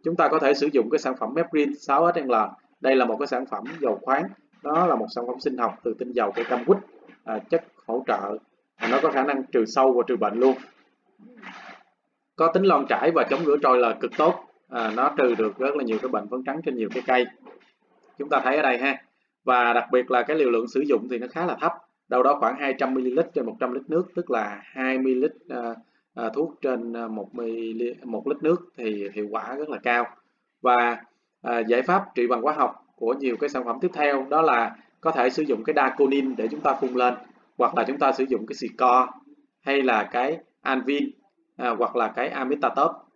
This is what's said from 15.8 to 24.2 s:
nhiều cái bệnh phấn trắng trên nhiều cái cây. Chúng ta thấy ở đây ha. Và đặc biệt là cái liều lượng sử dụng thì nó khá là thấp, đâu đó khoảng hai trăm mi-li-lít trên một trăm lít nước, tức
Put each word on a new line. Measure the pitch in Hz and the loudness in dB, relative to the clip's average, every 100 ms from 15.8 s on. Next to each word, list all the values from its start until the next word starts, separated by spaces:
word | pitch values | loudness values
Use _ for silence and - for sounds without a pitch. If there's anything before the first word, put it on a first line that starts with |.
nhiều | 123 110 | -2 -2
cái | 127 | -2
bệnh | 110 104 | -4 -4
phấn | 127 | -8
trắng | 131 151 160 | -6 -6 -6
trên | 123 | -4
nhiều | 104 | -4
cái | 123 123 | -4 0
cây. | 127 120 - - - _ _ _ _ _ - | 0 0 -6 -20 -20 _ _ _ _ _ -12
Chúng | 143 | -2
ta | 139 | 0
thấy | 127 147 | 2 2
ở | |
đây | 135 120 | 2 0
ha. | 135 131 _ _ _ _ | -2 -4 _ _ _ _
Và | - 123 120 | 2 4 4
đặc | 120 117 | 2 2
biệt | 127 127 | 0 4
là | 123 | 0
cái | 117 156 | 2 2
liều | 131 | 2
lượng | 117 120 | 2 0
sử | 135 | -2
dụng | 147 120 117 | 2 0 0
thì | 120 | -6
nó | 123 | -6
khá | 160 175 | -6 -6
là | 120 | -2
thấp, | 165 - _ _ _ | -4 -4 _ _ _
đâu | 123 | 2
đó | 131 143 | 4 4
khoảng | 117 131 | 0 0
hai | 143 131 | -4 -2
trăm | 131 | 0
mi-li-lít | 131 127 135 165 | 0 0 0 0
trên | 151 117 | -2 -4
một | - | -4
trăm | 127 | -6
lít | 127 - | -6 -2
nước, | 156 - | -2 -2
tức | - | -8